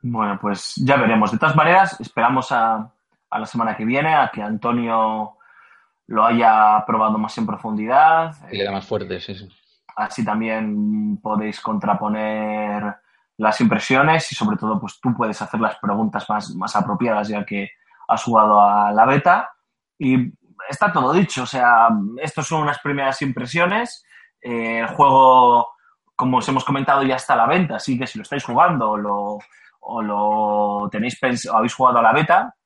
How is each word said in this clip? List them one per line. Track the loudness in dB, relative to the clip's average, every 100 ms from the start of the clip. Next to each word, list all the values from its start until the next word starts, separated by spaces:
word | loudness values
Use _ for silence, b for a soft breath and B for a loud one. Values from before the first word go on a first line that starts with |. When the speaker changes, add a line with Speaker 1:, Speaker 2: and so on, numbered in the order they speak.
Speaker 1:
Bueno, | -6 -4 -4 -2
pues | -4 -6 -8 -4
ya | 0 2
veremos. | 2 2 2
De | 0
todas | 2
maneras, | 4 4 4 2 -2
esperamos | -10 -2 0 0 -2
a, | 0 0 -2 -6 _ _ _ _
a | -8
la | -6
semana | -4 -4 -4
que |
viene, | -2 0 2
a | 2 2
que | -2
Antonio | -8 -4 -2 -2 -2 0 0 -2 -8 _ b b b b b _ _
lo | 2
haya | 2 4 4 6 4 4
probado | 0 0 0 0
más | -4 -6
en | -6
profundidad. | -6 -6 -6 0 4 6 4 0 -8 -12
Speaker 2:
Y | -6
le |
da | -4
más | -4 -4
fuerte, | -6 -4 -10
sí, | -10 -14
sí. | -16 _ _ _ _
Speaker 1:
Así | -8 -8 -4
también | -4 -2 -2 -4 -4 -4 -2 -2 -4 -6
podéis | -4 -4 -4 -8
contraponer | -6 -4 -2 -4 -2 -4 -4 -4 -6 -6 -6 -6 -8 -10 _ _ _ _
las | -2 2
impresiones | 0 0 0 2 4 2 -2
y, |
sobre | -6 -4 -4
todo, | -4 -4
pues | -6 -6
tú | -4 -2
puedes | -4 -4
hacer | -8 -2
las | -4 -4
preguntas | -4 -2 -2 -4 -4
más, | -6 -6 -8
más | -4
apropiadas | -2 -2 -2 -2 -2 -2
ya | -6
que | -6 -8 -10 b b b b
has | -2
jugado | 2 4 6 6
a | 6 4 2
la | 4
beta. | 4 4 4 2 0 _ _ _ _ _
Y | 0 0 0 -8 _ _ -12
está | -2 0
todo | 2 2
dicho, | 2 0 -2
o | -6
sea, | 0 4 6 6 2 -4 -8
estos | -8 -8 -4
son | -2
unas | -2 -4
primeras | -4 -2 -2 -2
impresiones. | -6 -6 -6 -2 0 0 -4 -10 b b b _
Eh, | -8 -6 -4 -4
el | -6
juego, | 2 4 8 8 8 8 4 2 b b b _ -4
como | 0 0
os | 0
hemos | -4
comentado, | -2 -2 2 2
ya | 2 -2
está | 0
a | 2
la | 4
venta, | 2 0 -4
así | -4 -4
que | -4
si | -10
lo |
estáis | -8 -8
jugando | -2 2 2 2 -2
o | -2
lo, | -4 -4 -4 -10 b b b b
o | -12 -8
lo | -6 -2 0 0 0 0 -2 -2 -4
tenéis | -4 -6 -4
pens-, | -4 -4 -2
o | 0
habéis | 0
jugado | 0 2 4
a |
la | 4
beta | 2 2 2 0 _